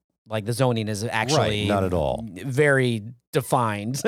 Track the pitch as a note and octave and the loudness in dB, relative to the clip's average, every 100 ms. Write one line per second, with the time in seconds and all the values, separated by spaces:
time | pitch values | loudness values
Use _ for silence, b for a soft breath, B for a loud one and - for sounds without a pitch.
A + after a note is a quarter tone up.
0 | _ _ - A2 G#2 A#2 C3 A#2 G#2+ G#2 | _ _ -8 -6 -4 0 2 2 -2 -4
1 | A2+ A2 A2+ D3+ F#2+ G#2 G2+ G2+ F#2+ F2 | -2 -2 2 2 2 0 2 2 2 2
2 | C#2+ C2 A2+ F2 A#2 C3 D3+ C3+ B2+ A#2 | 0 -2 -6 -10 -6 2 4 4 2 0
3 | G#2 B2 _ D#3 B2 C#3 A#2 G#2 G#2 C3+ | -6 -16 _ -4 0 0 0 -2 -4 -2